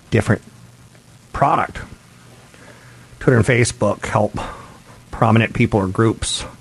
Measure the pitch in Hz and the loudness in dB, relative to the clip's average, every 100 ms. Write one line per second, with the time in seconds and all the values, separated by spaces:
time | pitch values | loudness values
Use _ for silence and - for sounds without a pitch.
0 | - - - 107 - - - - - - | -2 -2 0 -2 -4 -20 -20 -20 -20 -20
1 | - - - - 147 160 - - - - | -20 -20 -16 -2 0 2 -2 -8 -16 -18
2 | - - - - - - - - - - | -20 -20 -20 -20 -20 -20 -20 -20 -20 -20
3 | - - - 120 107 120 120 - 104 - | -20 -4 2 4 4 2 0 0 -2 -2
4 | - 107 104 - - - - - - - | -4 -2 -2 -4 -12 -14 -20 -20 -20 -20
5 | - - 113 110 107 - 113 107 95 98 | -16 -2 2 4 2 0 0 0 0 0
6 | 113 - - - - - | 0 0 -6 -8 -10 -16